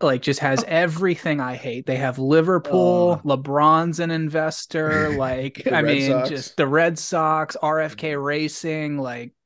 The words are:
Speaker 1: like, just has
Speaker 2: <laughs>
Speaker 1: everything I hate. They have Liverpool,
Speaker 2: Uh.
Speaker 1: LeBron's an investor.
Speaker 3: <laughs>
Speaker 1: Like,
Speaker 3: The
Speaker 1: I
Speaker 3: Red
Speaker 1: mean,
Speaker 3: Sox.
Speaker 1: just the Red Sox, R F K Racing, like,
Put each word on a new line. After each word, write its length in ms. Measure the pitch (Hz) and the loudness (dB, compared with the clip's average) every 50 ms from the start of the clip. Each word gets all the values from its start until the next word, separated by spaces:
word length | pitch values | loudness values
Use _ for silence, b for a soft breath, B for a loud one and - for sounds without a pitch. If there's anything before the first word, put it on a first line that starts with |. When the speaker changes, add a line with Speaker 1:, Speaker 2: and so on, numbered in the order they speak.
Speaker 1:
like, 220 | - 151 131 127 - | 2 2 2 2 0
just 180 | - 139 - | -2 -2 0
has 240 | 151 139 135 127 120 | 0 0 0 0 0
Speaker 2:
<laughs> 40 | - | 0
Speaker 1:
everything 720 | 170 165 180 175 156 165 190 185 175 - - 170 151 143 | 2 2 2 2 0 0 0 0 0 -2 -2 -2 -2 -2
I 160 | 131 127 123 | -4 -6 -8
hate. 300 | 120 - 131 117 123 131 | -8 -8 -8 -8 -6 -4
They 100 | - 131 | -4 -2
have 220 | 127 135 131 123 135 | -2 -2 -2 -2 -2
Liverpool, 1040 | 131 135 151 160 160 175 190 175 - - - 185 180 180 180 180 175 175 175 156 - | 2 4 4 6 6 4 2 0 0 2 2 4 4 4 4 4 4 4 2 2 0
Speaker 2:
Uh. 120 | 147 139 | 0 0
Speaker 1:
LeBron's 640 | 135 139 143 139 147 147 156 160 160 165 170 160 160 | 0 0 0 2 4 4 6 6 4 2 0 -2 -2
an 100 | 165 165 | -2 -2
investor. 1000 | 165 160 160 151 151 160 156 156 151 - - - - 160 156 156 156 151 151 151 | -2 -2 -2 -2 0 0 -2 -2 -4 -6 -8 -6 -4 -2 0 0 0 0 0 0
Speaker 3:
<laughs> 60 | 147 | 0
Speaker 1:
Like, 460 | 139 131 131 131 127 131 135 - - - | -2 -2 -2 -2 -4 -6 -6 -8 -6 -4
Speaker 3:
The 100 | - - | 0 0
Speaker 1:
I 60 | 165 151 | 2 2
Speaker 3:
Red 120 | 147 143 | 2 2
Speaker 1:
mean, 160 | 139 139 135 | 2 2 2
Speaker 3:
Sox. 180 | 135 127 127 135 | 2 2 0 -2
Speaker 1:
just 280 | 156 135 127 - - | -4 -6 -8 -6 -2
the 100 | - 151 | 0 0
Red 320 | 135 139 160 170 165 165 156 | 2 4 4 4 2 0 -2
Sox, 580 | - - - 165 160 156 156 156 156 151 - | -6 -4 -2 0 2 2 0 0 -2 -4 -6
R 240 | - - 151 156 160 | -4 -2 0 0 0
F 160 | 156 156 - | -2 -4 -6
K 200 | - - 156 151 | -8 -6 -6 -4
Racing, 840 | 143 139 143 147 151 156 151 - - - 165 156 156 151 147 147 143 | -4 -2 -2 -2 -2 -2 -4 -6 -6 -6 -6 -4 -4 -4 -4 -4 -4
like, 340 | 135 123 120 120 120 120 - _ _ | -6 -6 -8 -10 -12 -14 -18 _ _